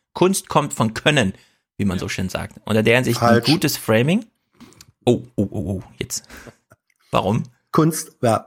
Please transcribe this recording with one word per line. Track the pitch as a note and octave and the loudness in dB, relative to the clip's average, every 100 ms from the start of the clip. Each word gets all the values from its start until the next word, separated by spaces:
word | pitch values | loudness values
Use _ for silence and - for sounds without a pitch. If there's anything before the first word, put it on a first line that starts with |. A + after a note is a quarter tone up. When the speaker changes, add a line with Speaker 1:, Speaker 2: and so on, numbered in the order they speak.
| _ | _
Speaker 1:
Kunst | - F#3 G3 - | 0 2 0 0
kommt | D#3 D3 | -2 0
von | - A2 | -2 -4
Können, | - - D3 F#2+ - _ _ _ - | 0 0 2 0 -4 _ _ _ -4
wie | G2+ | -4
man | F2+ | -2
so | F#2+ | -6
schön | - F#2 | -6 -6
sagt. | - F2 - - | -6 -10 -12 -2
Unter | A2 | 0
der | A2 B2 | 2 2
Hinsicht | B2 A#2 | 0 2
ein | A#2 | 4
Speaker 2:
Falsch. | A#2+ B2 | 4 2
Speaker 1:
gutes | E3+ D#3 - | 0 0 -4
Framing. | - A2 C#3 G#3 - _ _ _ - - - _ B2 | 0 2 2 0 -2 _ _ _ -20 -20 -20 _ 0
Oh, | A#2+ - - | 0 0 -4
oh, | G2 | -4
oh, | G#2+ | -4
oh, | F#2+ F#2 - - | -6 -6 -8 -10
jetzt. | - - - - - - _ _ _ _ - | -8 -10 -12 -20 -20 -20 _ _ _ _ -4
Warum? | - F2+ A2+ - _ _ | -2 0 -2 -4 _ _
Speaker 2:
Kunst, | - D#3 E3+ - - | 2 2 0 -10 -2
ja, | A#2+ G#2+ | 0 0